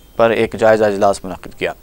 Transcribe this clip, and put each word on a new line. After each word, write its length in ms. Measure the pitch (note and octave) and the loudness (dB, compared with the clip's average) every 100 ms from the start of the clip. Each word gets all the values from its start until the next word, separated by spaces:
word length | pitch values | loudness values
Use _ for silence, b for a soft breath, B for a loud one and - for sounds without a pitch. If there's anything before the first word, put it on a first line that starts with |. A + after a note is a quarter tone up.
| - - | -10 0
पर 140 | A2+ | 0
एक 240 | A2 A2+ G#2 | 2 -2 0
जायज़ा 320 | A2 A2 G#2+ | 2 4 2
इजलास 320 | G2 G2+ G2 | 2 0 -2
मुनक़िद 300 | F#2+ E2+ F#2+ | -6 -14 -16
किया। 200 | - F2 - | -10 -8 -8